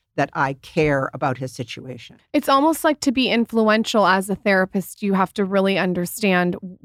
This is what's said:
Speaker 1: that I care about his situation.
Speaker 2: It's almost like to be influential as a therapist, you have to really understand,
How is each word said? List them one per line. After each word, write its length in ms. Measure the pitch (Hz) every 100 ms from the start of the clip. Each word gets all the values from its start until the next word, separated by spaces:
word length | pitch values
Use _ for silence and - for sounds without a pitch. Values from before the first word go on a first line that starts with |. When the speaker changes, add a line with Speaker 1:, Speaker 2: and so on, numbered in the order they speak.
| _ -
Speaker 1:
that 140 | 143
I 180 | 165 139
care 560 | 139 - 170 151 139 135
about 240 | 131 147 123
his 140 | 131
situation. 640 | - 120 - 127 120 - - _
Speaker 2:
It's 160 | 294 -
almost 360 | 269 311 320
like 160 | 320 294
to 120 | 277
be 160 | 247 226
influential 760 | 226 226 226 214 214 220 220 180
as 220 | 190 196
a 60 |
therapist, 680 | 190 208 190 185 196 - -
you 120 | 202
have 180 | 190 185
to 100 | -
really 340 | 190 196 196 185
understand, 800 | 185 180 175 - 202 180 175 175 180 185